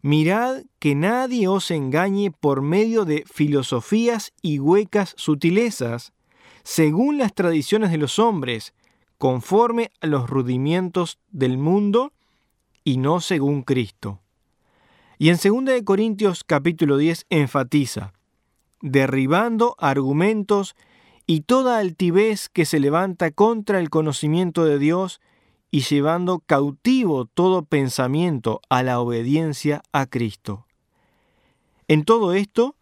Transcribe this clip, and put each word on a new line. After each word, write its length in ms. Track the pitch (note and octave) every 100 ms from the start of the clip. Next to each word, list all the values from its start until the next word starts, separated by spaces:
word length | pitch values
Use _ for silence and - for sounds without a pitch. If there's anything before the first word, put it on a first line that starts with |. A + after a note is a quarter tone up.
"Mirad 580 | C#3+ D3+ D#3 G3+ B3 C4 - _
que 160 | D3+
nadie 540 | C#3+ F3 B3 C4 B3 F#3
os 240 | G3 -
engañe 580 | E3 C3+ D3 F#3+ G3 G3+
por 320 | - D3 C3+
medio 440 | C#3+ F3+ A3+ A3+ F3+
de 180 | D3+ -
filosofías 1080 | - D3+ C#3+ B2+ B2 - A3 A#3 A3+ - _
y 160 | E3+ D3
huecas 560 | C#3 F#3+ G#3+ G#3 F#3+ -
sutilezas, 960 | - D3 E3+ F#3+ A#3 - A#2 A#2+ - _ _ _ - -
según 560 | - - D#3 D#3+ C4+ D4
las 160 | A#3
tradiciones 560 | - F3+ E3 C3+ G#3+ G#3
de 80 | E3
los 220 | C#3+ -
hombres, 560 | A3+ F#3+ B2+ A2+ - _ _ _ _ _
conforme 720 | C3+ B2+ A#2 G3+ A#3+ A#3 A3+ _
a 60 | D#3+
los 240 | C#3+ A#2+
rudimientos 880 | C3+ B2 B2+ C#3 F3 F#3 F3+ E3 - _
del 260 | D#3 C3 B2+
mundo 560 | D3+ G3 G3+ G#3+ C#4 _ _ _ _ _ _ _
y 140 | - B2+
no 240 | C3+ F3
según 420 | - E3+ C#3 C#3+
Cristo". 580 | B2 C3 A2 _ G#2 G2 _ _ _ _ _ _ _ _ _ _
Y 100 | D3+
en 80 | E3+
segunda 340 | G3 A#3 C4+
de 120 | B3+
Corintios 600 | G3+ G3 A3+ G3+ G#3 F3
capítulo 540 | - D3 D3+ E3 D3+ C#3
diez 280 | D#3 E3 -
enfatiza: 840 | D#3+ C#3 C#3+ B2+ D3 B2+ - F#2+ _ _ _ _ _ _ _
"Derribando 960 | C#3+ C3+ C3+ C3+ C3 F#3 A#3 A3+ A#3+ -
argumentos 960 | D3+ C#3 C3 C#3+ F#3+ A3 G3+ G#3 F#3+ _ _ _ _ _ -
y 160 | D#3+
toda 380 | - B3+ B3+ A#3
altivez 680 | F#3+ D#3+ F3+ F3 A3 G#3 -
que 160 | -
se 160 | D#3 D#3
levanta 520 | C#3 D#3+ F#3+ F3 E3
contra 480 | D#3 G#3+ A3+ G#3 G3
el 100 | D#3+
conocimiento 720 | D#3+ D#3 C3+ D3+ E3 F3+ E3+
de 160 | D#3+ C#3+
Dios 400 | D3 F3 F#3 - _ _ _ _ _
y 100 | D3
llevando 580 | B2+ C#3+ D3 E3+ F3+ F3+
cautivo 840 | - C#3+ C#3+ C#3 A#3 C4 G#3+ C#3 A#2
todo 400 | - F3+ F#3 D3+
pensamiento 960 | D3 C3+ - B2+ C#3+ F3 C#3+ A2+ G#2+ _
a 140 | B2+
la 160 | B2+ B2
obediencia 840 | A#2+ A#2 A#2+ D3+ D#3+ C#3 D3 D3 -
a 140 | C#3+ C3+
Cristo". 600 | B2 A#2 - - G2+ _ _ _ _ _ _ _ _ _ _ _ _ -
En 180 | D#3 D3+
todo 260 | A#3 G3
esto 420 | F#3 G3+ - B3+ -